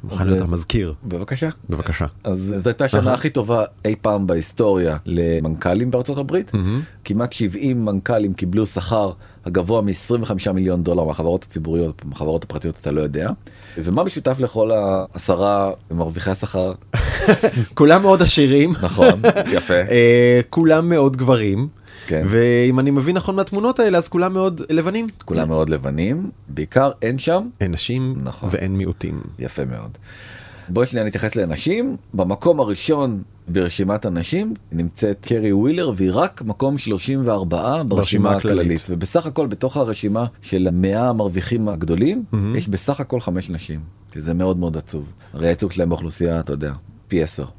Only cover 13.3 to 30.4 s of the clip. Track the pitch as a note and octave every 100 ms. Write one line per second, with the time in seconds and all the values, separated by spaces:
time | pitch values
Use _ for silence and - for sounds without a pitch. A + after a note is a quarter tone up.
13.3 | - - - - - E2 A2 F#3 D#3+ C3
14.3 | C3 B2 A2+ A2 A2 G2+ F#2+ F#2 F2+ -
15.3 | F2 G2+ G2+ G2 - - E2 E2 E2 F#2+
16.3 | F#2+ G#2 F#2+ F#2 F#2 - - - - G4
17.3 | G#3+ F#3 B2 G#2+ - D3+ F3 G3 F#3+ F3+
18.3 | - C#3 C#3 D#3+ E3+ F2+ G#2 B3+ G#2 A3+
19.3 | - - F#2 - F2+ G2 A#2+ A#2 A#2+ A#2+
20.3 | B2 A#2+ E3 D#3+ D#3 E3+ E3 C#3 C3 C3
21.3 | B2 G#2 G2 C#3+ - - - - D#2+ F#2
22.3 | A2+ A#2+ A#2+ B2 C3 C3+ C#3 C#3 F#3 F3
23.3 | F#3+ F#3+ G3+ A3+ B3+ A3 F3+ E3 F3 F3+
24.3 | F#3+ F#3+ E3 - D#3+ E3 G#3+ A3+ - -
25.3 | E2 D#2+ D#2+ D#2 D2+ C2+ D2 F#2 D#3 F#3+
26.3 | - - C#2 B2+ B2+ C3+ - A2+ C3 E3
27.3 | F3+ A#3 - F#2+ D#2+ - B2+ C3 C3 C2
28.3 | - - F#2 F#2+ F#2+ F2 E2+ D#2+ D2+ -
29.3 | - B1 - C2 A#1 A1 - - - -
30.3 | -